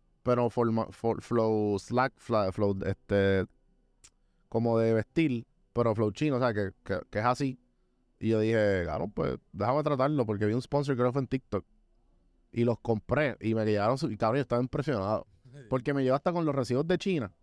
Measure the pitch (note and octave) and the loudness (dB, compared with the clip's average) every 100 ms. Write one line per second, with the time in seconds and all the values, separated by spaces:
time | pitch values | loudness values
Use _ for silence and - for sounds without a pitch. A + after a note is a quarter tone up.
0 | _ _ - B2 A#2+ - A#2 A2 G#2+ - | _ _ -2 0 0 0 0 0 -2 -4
1 | A2+ A2 - A#2+ A2 A2 G#2 G2 - A#2+ | -4 -4 -2 0 2 2 0 0 -2 -2
2 | C3 - - A2+ F#2+ F#2 G#2 G2 F#2+ G2 | -2 -4 -2 0 0 0 0 0 -4 -6
3 | - G2+ G2 G2 F#2 _ _ _ _ _ | 0 2 4 2 0 _ _ _ _ _
4 | - _ _ _ _ A#2 A#2 A2+ A2+ A2+ | -20 _ _ _ _ -2 2 2 4 2
5 | A2 - D#3+ A#2+ - _ _ - A#2 G#2+ | 0 0 0 -2 -6 _ _ -2 0 2
6 | G#2+ G#2 D3+ B2+ B2+ G#2 G2 - - F#2 | 0 0 -2 0 0 0 -4 -6 -6 -6
7 | - G#2 A#2 B2 C#3 C3+ _ _ _ _ | -4 -2 0 0 -2 -6 _ _ _ _
8 | _ _ G#2+ A2 A2 A2+ G#2 F#2+ E2 D2+ | _ _ 0 2 2 2 2 2 0 -4
9 | F#3+ - C3+ - - - G#2 C#3 D3+ C#3 | -6 -4 -4 -4 -10 -4 -2 0 0 0
10 | C3 D3+ A2 G#2 G#2+ A#2 - C#3+ C#3+ B2+ | 0 0 -2 0 0 0 -2 -2 -2 0
11 | B2 C3 B2+ C3+ - G2+ - _ _ _ | 0 0 -2 -4 -4 -6 -8 _ _ _
12 | _ _ _ _ _ - A#2 A2 - A2+ | _ _ _ _ _ -2 0 0 -2 -4
13 | - B2+ D3 - G#2+ A2 G#2+ G#2 G#2 C3 | -2 -2 -2 -2 -2 0 0 2 2 0
14 | D#3+ G#2 A2 C3 C3+ A#2+ B2+ - C3+ A#2+ | -4 -2 0 0 0 -2 -2 -4 -2 -2
15 | F#2+ A2 - _ - C#3 B2+ C3 B2 C#3 | 0 -2 -4 _ -20 -20 -4 -4 0 0
16 | C3 C3+ - F3 D#3+ C3+ A#2+ B2 E3 F3+ | 2 2 0 0 0 0 0 0 0 0
17 | G3 F3 G#2 - | 0 -2 -4 -10